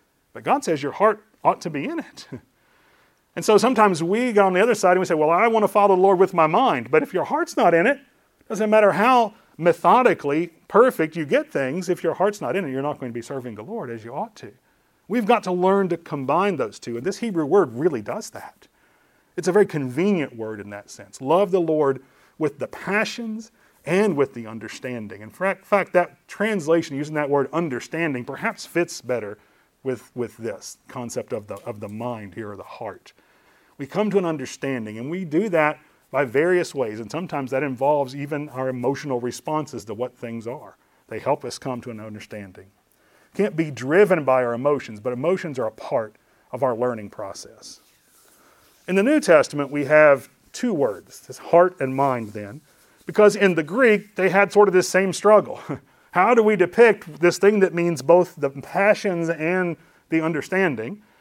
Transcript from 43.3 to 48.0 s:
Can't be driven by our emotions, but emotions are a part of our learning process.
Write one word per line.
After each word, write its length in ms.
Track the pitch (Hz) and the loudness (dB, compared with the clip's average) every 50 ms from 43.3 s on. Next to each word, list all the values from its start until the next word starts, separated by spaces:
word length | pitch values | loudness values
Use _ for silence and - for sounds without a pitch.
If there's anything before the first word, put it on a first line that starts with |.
| - | -4
Can't 240 | - 196 214 160 156 | -2 -2 -2 -2 -2
be 120 | 165 151 | -4 -4
driven 520 | 135 110 123 135 156 190 208 170 185 165 139 | -6 -8 -2 2 4 4 6 6 4 2 2
by 220 | 131 131 127 127 | 2 2 2 2
our 80 | 120 117 | 0 -2
emotions, 480 | 120 135 147 147 131 - - 110 104 | -2 0 0 0 -2 -4 -8 -14 -12
but 100 | 104 127 | -8 -8
emotions 480 | 123 123 139 170 190 180 - 165 135 127 | -6 -4 -2 -2 -2 -2 -4 -6 -6 -4
are 60 | 117 | -4
a 60 | 110 | -4
part 440 | - - - - 147 123 110 107 - _ _ _ _ _ _ _ - | -6 -8 -8 -4 -4 -4 -4 -6 -10 _ _ _ _ _ _ _ -6
of 100 | 120 135 | -2 -2
our 140 | 127 117 110 | -2 0 0
learning 320 | 123 123 117 110 104 101 | -2 -2 -2 -4 -8 -12
process. 720 | - - 104 98 95 - - - - - - - - - _ _ _ _ | -14 -12 -12 -12 -12 -14 -18 -20 -20 -20 -20 -20 -20 -20 _ _ _ _